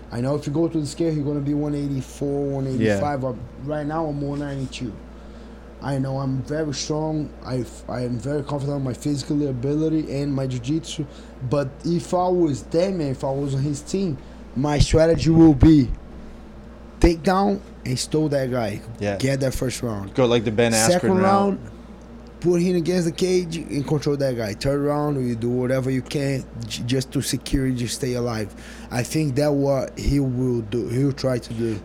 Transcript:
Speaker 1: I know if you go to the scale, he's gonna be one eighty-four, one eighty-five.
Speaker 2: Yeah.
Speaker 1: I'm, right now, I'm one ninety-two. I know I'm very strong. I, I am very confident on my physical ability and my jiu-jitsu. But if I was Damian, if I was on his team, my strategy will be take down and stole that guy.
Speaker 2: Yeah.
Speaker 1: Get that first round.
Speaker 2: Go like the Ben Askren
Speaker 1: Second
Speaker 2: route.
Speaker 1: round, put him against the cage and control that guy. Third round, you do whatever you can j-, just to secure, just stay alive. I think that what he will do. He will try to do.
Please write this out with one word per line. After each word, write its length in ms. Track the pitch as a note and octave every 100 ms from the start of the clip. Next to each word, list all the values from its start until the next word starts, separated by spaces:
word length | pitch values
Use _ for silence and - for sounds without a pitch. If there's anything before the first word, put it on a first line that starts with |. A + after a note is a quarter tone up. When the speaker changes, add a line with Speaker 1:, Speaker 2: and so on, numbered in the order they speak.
| -
Speaker 1:
I 80 | A#2+
know 160 | C3 D3
if 100 | D3
you 60 |
go 160 | D3 E3
to 120 | E3
the 60 | C#3
scale, 260 | - E3
he's 120 | D3+
gonna 160 | C#3+ D3
be 140 | C#3
one 200 | D3 D3
eighty-four, 720 | D3 C#3+ C3+ - - C#3+ C#3+ C#3+
one 200 | C#3 C3+
eighty-five. 540 | B2 A2 G2+ D3 C#3
Speaker 2:
Yeah. 60 | C3
Speaker 1:
I'm, 100 | A2 - -
right 200 | C3 D3+ D3
now, 200 | D#3+ D#3
I'm 140 | C#3+
one 180 | C#3+ C#3+
ninety-two. 520 | C#3+ C#3 C3 - A#2+ - - - - - - - - -
I 160 | C3 C#3
know 200 | C3+ C3+
I'm 220 | C3+ C3
very 300 | B2 D3+ D#3
strong. 560 | B2+ - D3+ D#3 D#3 D3 -
I, 200 | - C3 A2 - -
I 120 | A#2+
am 140 | B2 A#2+
very 240 | A#2+ D3
confident 340 | C#3 D3 C#3 C#3+
on 60 |
my 100 | C3+
physical 520 | A#2+ D3+ C#3+ - D3 C#3+
ability 600 | B2+ C#3 D3+ D#3+ D#3 D3
and 220 | C3+ C#3+
my 120 | C3+ C3+
jiu-jitsu. 580 | B2+ A#2+ D#3+ D3+ - C#3 - - - B2+
But 180 | D3 C3+ -
if 300 | E3+ F3 -
I 140 | F3+ F3+
was 340 | F3+ D#3+ B2
Damian, 480 | - E3 G3 F#3 C#3+
if 120 | B2+
I 80 | C#3
was 240 | C#3 C#3+
on 60 | C3+
his 220 | D3 C#3
team, 340 | - F#3+ F#3+ C3 - - - A#2+
my 220 | D3 D3
strategy 500 | - D#3+ E3 D#3 D#3+
will 240 | E3 E3
be 360 | C3+ D#3+ D3+ A2+ - - - - - - - - - - -
take 240 | F3 E3
down 380 | F#3+ F#3 G3+ G3 - -
and 140 | B2 B2+
stole 300 | - D#3 D#3
that 200 | C#3 B2+
guy. 300 | B2 G#2+ G#2 - A2+
Speaker 2:
Yeah. 180 | G2+ G2
Speaker 1:
Get 220 | C3 C3+
that 120 | C3+
first 280 | - C3 -
round. 320 | A#2+ G#2 G2
Speaker 2:
Go 100 | -
like 200 | B2 A#2+
the 60 | A2
Ben 220 | G#2+ A#2
Askren 180 | A2 A2+
Speaker 1:
Second 180 | F3+ B2 F#3
Speaker 2:
route. 40 |
Speaker 1:
round, 360 | F#3+ G3 G3+ F#3+ - - - - - - - -
put 220 | E3 F3
him 120 | F3+ F3+
against 280 | D#3+ F3+
the 80 | E3
cage 460 | - F3+ F#3 E3+ E3
and 280 | - C3 C3+
control 300 | D3+ D3 C#3+
that 180 | C#3
guy. 200 | A#2+ G#2+
Third 260 | - C#3+ C#3+
round, 480 | C#3+ D3 D3 C#3 B2
you 80 | A2+
do 140 | A#2+
whatever 400 | B2 B2 C3+ C3
you 100 | C3
can 400 | - D3+ C#3 C3+ - A#2 A2+
j-, 160 | - A#2+
just 260 | C3+ -
to 80 | C#3
secure, 480 | - C3 - C#3+ C3
just 260 | B2+ A#2 -
stay 180 | C3
alive. 380 | A#2+ A#2+ A2 G#2 - - - -
I 120 | A#2+
think 340 | A#2 D#3 D3+ B2+
that 160 | D3
what 440 | C#3+ C#3 C3+ - -
he 220 | G2+ C#3+
will 420 | C3+ B2 B2+ A#2
do. 260 | G#2+ A#2+ F#2+
He 160 | A#2+
will 80 | C#3
try 260 | C3+ C3 B2
to 140 | -
do. 240 | A2+ A#2 G#2